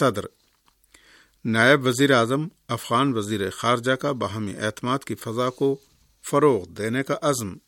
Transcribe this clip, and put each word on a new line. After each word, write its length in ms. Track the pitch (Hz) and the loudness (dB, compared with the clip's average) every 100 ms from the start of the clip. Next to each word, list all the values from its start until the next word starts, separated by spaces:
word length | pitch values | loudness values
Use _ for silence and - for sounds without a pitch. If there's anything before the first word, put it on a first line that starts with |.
صدر۔ 240 | 135 101 - _ _ _ _ _ _ _ _ _ _ _ | 0 0 -8 _ _ _ _ _ _ _ _ _ _ _
نائب 420 | 120 110 120 143 127 | -2 4 6 6 2
وزیر 240 | 123 139 | 2 4
اعظم 380 | 127 117 139 156 _ - | 4 4 0 -4 _ -8
افغان 460 | 117 - 117 139 | -8 -2 0 0
وزیر 360 | 113 104 107 95 | 0 -2 -2 -4
خارجہ 420 | - 117 123 123 | -2 0 0 0
کا 200 | 131 147 | -2 -2
باہمی 440 | 127 104 107 104 - | -4 -4 -4 -6 -4
اعتماد 420 | 107 - 123 139 | -6 -4 -4 -4
کی 160 | - | -4
فضا 360 | 107 117 113 127 | -10 -6 -4 -4
کو 260 | - 139 135 _ _ _ _ - | 0 -2 -2 _ _ _ _ -2
فروغ 340 | 143 147 110 | 4 4 4
دینے 380 | 90 - 110 127 | -2 -6 -4 -2
کا 140 | 135 143 | -4 -2
عزم۔ 320 | 151 127 101 87 | 0 -2 -4 -10